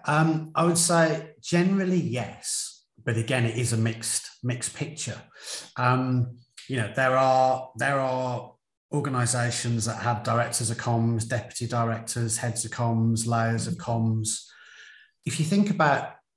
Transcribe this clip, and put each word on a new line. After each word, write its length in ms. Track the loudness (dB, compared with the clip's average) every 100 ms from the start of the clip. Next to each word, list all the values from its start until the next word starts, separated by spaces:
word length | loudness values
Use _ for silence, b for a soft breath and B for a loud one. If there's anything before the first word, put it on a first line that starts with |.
| 2
um, 460 | 4 4 2 -2
I 100 | 2
would 140 | 2 4
say 520 | 4 4 4 2 -6 -16
generally 540 | 0 2 4 2 2 2
yes, 840 | 0 -4 -6 -10 -8 -6 -8 -14 _ _
but 120 | -2 -2
again, 280 | 0 0
it 120 | 2 0
is 140 | 0
a 40 | 0
mixed, 540 | 0 -2 -4 -4 -6 -8
mixed 320 | -6 -4 -6 -6
picture. 440 | -10 -8 -10 -10 -16 B B B B 0
Um, 600 | 2 2 2 0 0 -6 _ -20 -6
you 80 | -4
know, 160 | -2
there 220 | 0 2 4
are, 520 | 4 6 4 2 -4 -4
there 220 | 0 0
are 540 | 0 -2 -2 -4 -8 -20 _ _ _
organisations 920 | -4 0 0 0 0 -2 -2 -2 -2 -2
that 140 | -2
have 220 | -2 -2
directors 480 | 0 0 0 0 -2
of 60 | -2
comms, 500 | 0 2 2 0 -2
deputy 400 | -4 -6 -8 -4
directors, 680 | 0 0 -2 -6 -4 -2 -2
heads 280 | -2 -4
of 60 | -6
comms, 560 | -2 0 2 2 2 0
layers 400 | 0 0 0 -2
of 80 |
comms. 680 | -6 -4 0 0 0 -2 -6 B B B B B B B B -8
If 140 | -4
you 40 |
think 260 | 0 2 2
about, 420 | 4 4 4 0 -12 _